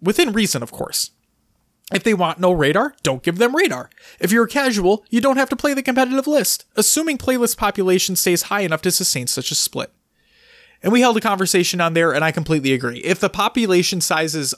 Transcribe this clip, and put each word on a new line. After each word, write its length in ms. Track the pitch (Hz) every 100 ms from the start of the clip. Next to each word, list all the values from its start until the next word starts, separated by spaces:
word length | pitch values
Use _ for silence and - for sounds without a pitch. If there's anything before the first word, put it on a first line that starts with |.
within 300 | 175 220 320
reason, 320 | 208 202 131
of 80 | 117
course. 400 | - - - - _ _ _ _ _ _ _ -
If 100 | 196
they 100 | 226
want 260 | 202 170 165
no 140 | 180
radar, 420 | 175 143 175 285 -
don't 200 | 147 131
give 140 | - 170
them 180 | 240 294
radar. 340 | 359 127 - _ - -
If 120 | 175
you're 140 | 226 233
a 40 |
casual, 560 | 285 269 208 180 214 -
you 120 | 233
don't 160 | 269 269
have 120 | 262
to 60 | 254
play 180 | 294
the 100 | 277
competitive 440 | 269 254 254 269 277
list, 380 | 294 208 - - -
assuming 420 | 208 302 320 277
playlist 400 | - 254 240 -
population 580 | 208 202 185 185 - 185
stays 280 | 185 175
high 180 | - 202
enough 200 | 185 156
to 80 | 185
sustain 360 | - 180 135 123
such 240 | - -
a 40 | 123
split." 360 | - 135 - _ _ _ _ _ _ - _ _
And 120 | 190
we 80 | 240
held 160 | 247 220
a 40 |
conversation 600 | 220 196 185 185 170 180
on 120 | 170
there, 200 | 165 165
and 100 | 139
I 80 | 156
completely 400 | 156 156 156 135
agree. 280 | 131 123 120
If 200 | - 180
the 100 | -
population 680 | - 214 247 220 180 170 185
sizes 560 | - 160 160 151 135